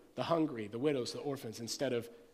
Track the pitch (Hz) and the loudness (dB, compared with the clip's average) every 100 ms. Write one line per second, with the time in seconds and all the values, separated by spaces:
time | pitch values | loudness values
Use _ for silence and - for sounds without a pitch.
0 | - - 123 165 156 120 104 113 151 139 | -10 -4 2 4 4 0 -4 0 2 2
1 | 117 - 143 135 117 107 117 - 135 123 | 0 -4 -4 -4 -4 -6 -6 0 0 0
2 | - - - | -2 -10 -20